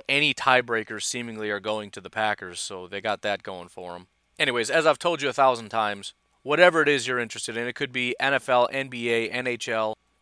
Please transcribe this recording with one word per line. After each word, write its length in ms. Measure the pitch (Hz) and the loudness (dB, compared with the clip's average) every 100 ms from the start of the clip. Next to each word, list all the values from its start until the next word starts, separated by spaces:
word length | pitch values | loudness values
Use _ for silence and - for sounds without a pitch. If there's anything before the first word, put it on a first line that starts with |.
| - | -2
any 280 | 139 151 127 | 0 2 0
tiebreakers 680 | 135 127 123 113 107 107 | 4 4 4 -4 -4 -8
seemingly 480 | - 123 117 110 107 | -6 -6 -8 -8 -4
are 100 | 101 | -4
going 300 | 104 107 104 | -2 -4 -6
to 100 | 101 | -12
the 100 | 92 | -10
Packers, 480 | 113 107 104 92 87 | -4 -2 -2 -6 -10
so 260 | - 95 90 | -10 -10 -10
they 160 | 98 | -6
got 220 | 110 101 | -4 -2
that 180 | 104 101 | -2 -4
going 280 | - 92 87 | -6 -12 -12
for 260 | - 90 87 | -14 -12 -12
'em. 100 | 92 _ _ - | -14 _ _ -2
Anyways, 320 | 147 120 113 | 0 0 2
as 160 | 160 156 | 4 4
I've 140 | 143 | 4
told 240 | 175 160 | 0 0
you 60 | 139 | -2
a 40 | |
thousand 360 | 123 131 120 107 | 4 4 4 -2
times, 440 | 113 107 101 - - _ _ | -2 -2 -2 -10 -18 _ _
whatever 400 | 131 151 180 165 | -2 6 6 6
it 40 | 147 | 4
is 200 | 139 120 | 2 0
you're 100 | 123 | -2
interested 400 | 113 113 - 113 | -4 -6 -8 -6
in, 80 | 120 | -6
it 80 | |
could 180 | - 139 | -6 -6
be 240 | 127 123 - | -2 -4 0
N 160 | 139 135 | 0 0
F 120 | - | 2
L, 200 | 123 123 | 4 4
N 160 | 135 135 | 0 -6
B 220 | 123 117 | -6 0
A, 220 | 117 113 | 0 0
N 160 | 120 127 | -4 -4
H 200 | 120 - | -6 -4
L, 300 | 113 110 110 _ _ | -2 -2 -4 _ _